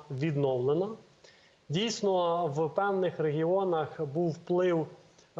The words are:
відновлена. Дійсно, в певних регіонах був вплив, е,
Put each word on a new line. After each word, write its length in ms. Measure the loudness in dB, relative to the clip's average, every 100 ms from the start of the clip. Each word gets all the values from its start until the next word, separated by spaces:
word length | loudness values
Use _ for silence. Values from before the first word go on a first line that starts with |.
| -8
відновлена. 760 | -4 -2 0 0 2 0 0 -2 -6 -16 _ -20 -20 -20 _ -4
Дійсно, 760 | -2 -2 0 0 2 2 2 0
в 280 | 0 0
певних 460 | 0 0 2 0 0
регіонах 800 | -2 0 2 2 2 0 -2 -6
був 300 | -6 -2 -2
вплив, 480 | -2 -2 2 2 2
е, 60 | -2 -10 -20 -20 -14